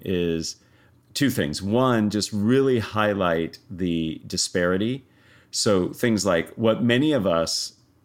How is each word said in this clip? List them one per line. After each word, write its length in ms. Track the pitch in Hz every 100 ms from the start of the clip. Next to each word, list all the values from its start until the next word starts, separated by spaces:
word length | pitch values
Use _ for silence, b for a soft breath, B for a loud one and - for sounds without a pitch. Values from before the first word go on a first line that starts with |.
is 520 | - 90 85 82 80 - b b b b _
two 160 | - 139
things. 320 | - 76 76
One, 480 | 95 113 131 117 104
just 220 | 104 95
really 480 | 104 104 131 135 123
highlight 760 | 101 107 107 101 90 82 82 - -
the 500 | 87 90 85 80 - -
disparity. 760 | 92 - 95 87 92 110 135 - b b b b
So 420 | - 117 95 87
things 340 | - 123 110 98
like 240 | 85 -
what 280 | - 113 107
many 300 | 117 120 151
of 140 | 143 98
us 480 | 82 80 - - - _ _